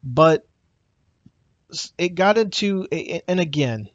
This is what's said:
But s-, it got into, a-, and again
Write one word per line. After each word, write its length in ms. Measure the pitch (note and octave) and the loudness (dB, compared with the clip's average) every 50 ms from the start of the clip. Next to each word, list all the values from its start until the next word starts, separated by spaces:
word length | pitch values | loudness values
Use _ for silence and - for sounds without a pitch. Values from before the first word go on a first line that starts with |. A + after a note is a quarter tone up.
| - | -12
But 440 | C3+ B2 C#3+ D#3 D#3+ G#3+ G#3+ _ _ _ _ _ _ _ _ _ _ _ _ _ _ _ _ _ - _ _ _ _ _ _ _ _ | -4 2 4 6 6 4 2 _ _ _ _ _ _ _ _ _ _ _ _ _ _ _ _ _ -20 _ _ _ _ _ _ _ _
s-, 200 | - - - - _ | -14 -14 -14 -14 _
it 180 | - E3+ F3+ F3+ | -4 -4 -4 0
got 220 | E3+ F#3 G3+ G#3 | 2 2 4 4
into, 500 | A3+ A3+ G3 - - G#3 G3+ G3 F#3+ F#3 - | 4 2 0 -2 -2 -2 -2 -2 -2 -4 -4
a-, 380 | - E3 - - - E3+ - - | -6 -6 -6 -6 -8 -8 -4 -2
and 100 | F3+ F#3 | 0 0
again 500 | F3 D#3+ C#3 D3 C#3+ B2 A2+ A2 G#2+ - _ | 0 -2 0 -2 0 0 -2 -6 -8 -14 _